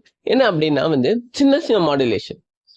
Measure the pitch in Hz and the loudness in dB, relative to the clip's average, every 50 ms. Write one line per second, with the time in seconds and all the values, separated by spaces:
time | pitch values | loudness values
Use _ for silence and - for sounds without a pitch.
0 | _ _ _ _ - - - 262 262 220 185 151 156 156 147 135 147 160 156 135 | _ _ _ _ -4 -2 0 2 2 2 0 0 0 0 0 0 0 0 0 0
1 | 120 147 220 240 - - - - 285 277 277 302 330 - 233 202 170 151 143 139 | 0 0 -2 -2 -6 -8 -4 0 2 2 2 2 0 0 0 0 2 0 0 0
2 | 131 120 104 92 - - - - _ _ _ _ _ _ _ | 0 0 -2 -4 -6 -8 -16 -18 _ _ _ _ _ _ _